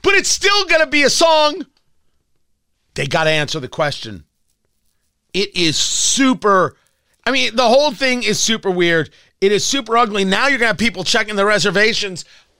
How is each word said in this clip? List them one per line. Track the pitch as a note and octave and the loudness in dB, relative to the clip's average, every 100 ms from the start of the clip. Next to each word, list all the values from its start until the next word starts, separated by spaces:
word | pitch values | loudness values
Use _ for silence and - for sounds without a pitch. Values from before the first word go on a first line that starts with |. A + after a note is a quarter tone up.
but | F#4 | 0
it's | G4 F#4+ | 2 0
still | - G4 G#4 F#4 | 0 0 0 2
gonna | D#4+ D#4 | 0 2
be | D4 | 2
a | C#4 | 2
song. | - E4 D#4 D4+ F4 - _ _ _ _ _ _ _ _ _ _ _ _ | 2 4 4 2 -2 -12 _ _ _ _ _ _ _ _ _ _ _ _
They | - C#3 | -8 -2
gotta | E3 D#3+ | 0 2
answer | D#3 D3 D#3+ | 0 -2 -6
the | B2 | -8
question. | - D3+ - A2+ F#2+ - _ _ _ _ _ _ _ _ _ _ | -4 -4 -4 -12 -16 -20 _ _ _ _ _ _ _ _ _ _
It | F#3 G3+ F#3 | -6 -4 -2
is | E3 - | -2 0
super, | - - - - C4+ F#3+ G#3 F#3+ D3+ - _ _ _ _ - | -2 -2 -2 2 2 2 2 2 0 -4 _ _ _ _ -4
I | |
mean, | C4 B3 | -2 -2
the | A3+ A#3+ | 0 4
whole | C4 D4 | 4 2
thing | G3 C4 B3 | 0 -2 0
is | G#3 G3+ | -2 -2
super | - A3 G3 | -2 -2 -2
weird. | F3+ F3 E3 D3 _ _ - | 0 2 0 -2 _ _ -2
It | G3 | 0
is | G#3 | 0
super | - C#4 A3 A#3 | -2 -4 0 0
ugly. | A#3+ G3+ | 2 0
Now | F#3+ G3 C4+ | 0 0 0
you're | C4 | 0
gonna | A#3 | 0
have | F3 | 0
people | A3+ F#3 | -2 -2
checking | F3 A3+ G#3+ G#3 | -2 -2 -2 0
the | |
reservations. | G3+ G#3 G3+ F#3 A3 G#3+ G#3 F3 - - _ | 0 2 0 2 0 0 -6 -10 -16 -20 _